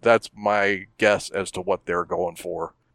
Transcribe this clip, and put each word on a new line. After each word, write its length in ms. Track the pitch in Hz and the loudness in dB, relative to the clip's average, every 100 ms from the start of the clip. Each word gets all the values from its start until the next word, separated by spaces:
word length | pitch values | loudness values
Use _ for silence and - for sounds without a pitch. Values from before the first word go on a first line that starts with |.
that's 280 | 113 110 - 104 | 4 4 2 -4
my 520 | 104 104 98 98 101 - | 0 2 2 -2 -6 0
guess 320 | 107 95 - | 2 2 0
as 220 | 98 92 | -6 -6
to 100 | 92 | -6
what 240 | 92 92 - | -4 -4 -2
they're 180 | 87 | -4
going 320 | 85 87 90 82 | -2 -4 -4 -6
for. 380 | 87 85 82 - _ | -10 -8 -8 -12 _